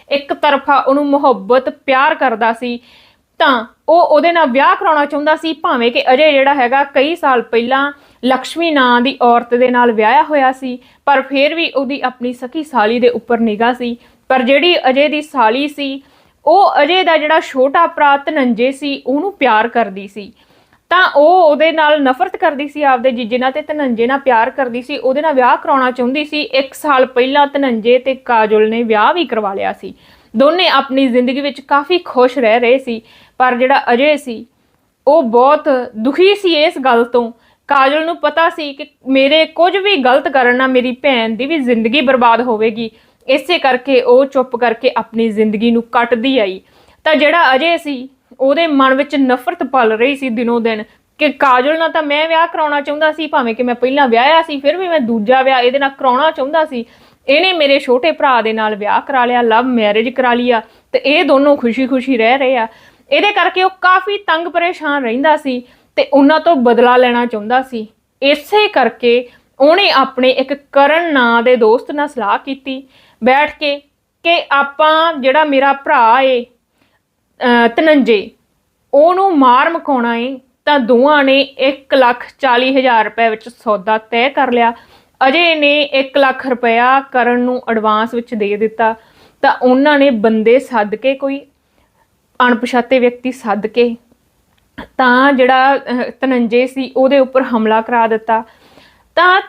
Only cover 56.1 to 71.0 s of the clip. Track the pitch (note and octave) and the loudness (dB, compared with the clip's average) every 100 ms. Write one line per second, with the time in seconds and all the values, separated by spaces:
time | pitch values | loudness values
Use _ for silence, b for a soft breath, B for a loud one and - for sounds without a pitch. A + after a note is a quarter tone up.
56.1 | B3 D#4 D#4 C4+ D#4+ D#4+ B3+ A#3 b b | 0 0 -2 -2 -2 -2 -6 -12 b b
57.1 | b - D4 F#4 F4 C#4 C#4 C#4 B3 E4 | b -2 0 0 0 0 0 0 0 0
58.1 | D#4 C#4+ A#3+ A3 A3 G#3+ G#3 G3+ G3 - | 0 0 0 0 -2 -4 -4 -2 -2 -2
59.1 | C4+ A#3+ B3 A#3+ A3 C4 A#3+ G#3 G#3 A#3 | -2 0 0 2 0 0 0 0 0 -2
60.1 | B3+ B3+ A#3+ B3 A3+ b b _ C4 C#4 | -2 -2 0 0 -2 b b _ -4 0
61.1 | D4+ C#4+ C#4 C#4+ C#4+ A#3+ A3 B3+ C4 B3+ | 0 2 2 2 2 0 -2 -2 -2 -2
62.1 | B3 A3 C4+ C4 B3+ A3+ b b b _ | 0 2 2 0 0 -4 b b b _
63.1 | C#4+ G#4 G4+ F4 F#4 F#4 F#4+ F4+ F#4 G4+ | 0 0 0 -2 0 -2 0 0 2 0
64.1 | G4+ G4+ D#4+ E4+ E4+ E4+ E4+ D4+ C#4+ A#3+ | -6 -4 -4 -2 -4 -4 -4 -4 -4 -4
65.1 | A#3+ D#4 D4+ C#4+ B3 B3 b b - - | -2 0 0 -2 -8 -10 b b -4 0
66.1 | C#4 C#4 D#4 D#4+ D#4+ A#3+ A#3 A#3+ B3 B3 | 2 4 2 2 2 2 2 4 4 2
67.1 | A#3+ A#3+ G#3+ G#3 B3+ C4 A#3 G#3+ _ _ | 0 -4 -6 -4 -4 -2 -10 -12 _ _
68.1 | _ C#4 D4 - G#4 G#4 E4 A3+ - A#3+ | _ -2 -2 -2 0 0 0 -2 -2 0
69.1 | A#3+ B3 B B - C#4+ F4+ F#4+ C4+ C4 | 0 -2 B B 0 2 4 2 0 -2
70.1 | - B3+ C4 C4+ C#4 _ C#4 C#4+ D#4+ | 0 0 0 -4 -8 _ 0 2 2